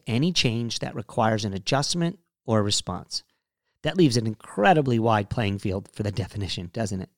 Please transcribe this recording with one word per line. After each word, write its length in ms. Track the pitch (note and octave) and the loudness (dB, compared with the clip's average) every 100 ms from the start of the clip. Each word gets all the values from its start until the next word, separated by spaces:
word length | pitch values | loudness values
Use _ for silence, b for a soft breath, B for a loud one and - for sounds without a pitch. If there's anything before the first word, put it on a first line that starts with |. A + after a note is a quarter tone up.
| - | -2
any 240 | A#2 D#3+ | 0 2
change 460 | F3 C3 A2+ A#2 - | 2 2 0 -4 -6
that 160 | C3 | -8
requires 500 | A#2+ - - A2+ A2 | -10 -8 0 2 2
an 80 | G#2+ | -2
adjustment 680 | G2 - C3+ C#3+ E3+ E3+ - _ _ - | -4 -2 0 0 0 -2 -4 _ _ 0
or 160 | A2 | 2
response. 640 | G#2 G2 - F2+ D2 - - _ _ _ _ _ | 2 0 -4 -8 -8 -12 -12 _ _ _ _ _
That 140 | D3 E3 | -4 4
leaves 200 | D#3+ A#2 | 4 4
an 120 | A2 | 0
incredibly 720 | G#2+ - - G3+ E3 C3+ A#2 | -6 -10 0 4 4 4 2
wide 280 | A2+ G#2+ G2+ | 4 2 0
playing 300 | - G#2 G2 | -2 -2 -2
field 300 | A2 F#2 G2 | -4 -4 -6
for 120 | - | -6
the 80 | G#2 | -6
definition, 580 | G2+ - G#2+ G2 - F2 | -4 -6 -6 -6 -6 -8
doesn't 280 | - A2 F#2+ | -6 -4 -4
it? 100 | F#2+ | -10